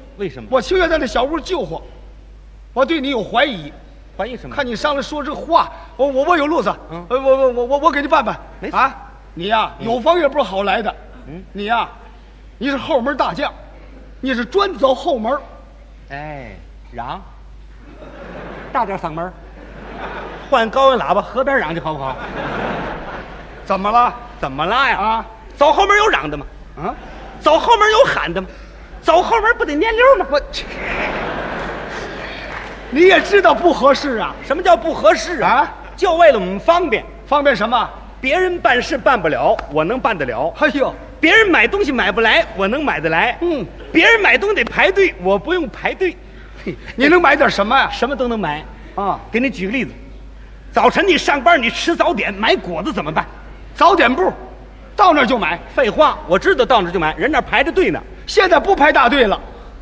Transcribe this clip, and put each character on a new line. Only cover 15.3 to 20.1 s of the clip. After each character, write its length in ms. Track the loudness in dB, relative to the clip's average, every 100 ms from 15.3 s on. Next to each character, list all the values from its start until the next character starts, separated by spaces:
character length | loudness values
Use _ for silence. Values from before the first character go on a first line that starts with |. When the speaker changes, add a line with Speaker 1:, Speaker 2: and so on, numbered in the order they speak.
| -4 -6 -18 -20 -20 -20 -20 -16
Speaker 1:
哎， 400 | -14 -12 -12 -14 -16 -20 -20 -18
嚷， 280 | -12 -10 -10 -12 -20 -20 -20 -20 -20 -20 -20 -20 -18 -16 -16 -14 -16 -8
大 140 | -4
点 140 | -4 -4
嗓 120 | -6
门 140 | -6
儿， 80 | -8 -10 -20 -20 -20 -18 -16 -14 -12